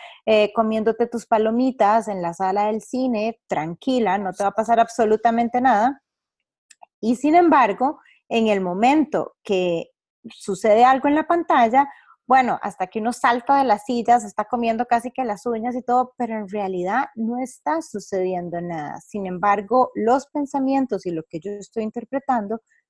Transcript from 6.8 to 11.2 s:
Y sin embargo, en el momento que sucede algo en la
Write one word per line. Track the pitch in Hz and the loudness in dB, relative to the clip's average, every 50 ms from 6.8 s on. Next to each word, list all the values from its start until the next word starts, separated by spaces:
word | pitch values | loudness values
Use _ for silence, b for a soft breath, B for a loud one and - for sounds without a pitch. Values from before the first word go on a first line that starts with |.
| _ - _ _ | _ -20 _ _
Y | - 220 247 | -2 -2 0
sin | - - 294 311 | 0 2 4 4
embargo, | 349 359 330 302 285 254 196 196 - 254 277 302 b b b b b b - | 6 6 6 6 6 4 4 2 0 -2 -2 -4 b b b b b b -4
en | - 233 226 | -2 0 2
el | 220 208 196 | 2 2 0
momento | 190 180 175 190 220 247 - - 294 - - 175 135 - _ _ - | 0 -2 -2 2 4 4 4 4 4 2 0 -4 -4 -4 _ _ -4
que | - 202 185 180 180 170 165 - - _ _ _ _ _ _ - 226 | -2 0 0 0 0 0 -2 -4 -8 _ _ _ _ _ _ -20 -20
sucede | - - - - 196 175 - 220 208 220 240 | -20 -14 -10 -8 -6 -2 2 4 6 6 6
algo | 254 269 269 262 285 | 6 6 4 2 0
en | 294 | 0
la | 311 | 0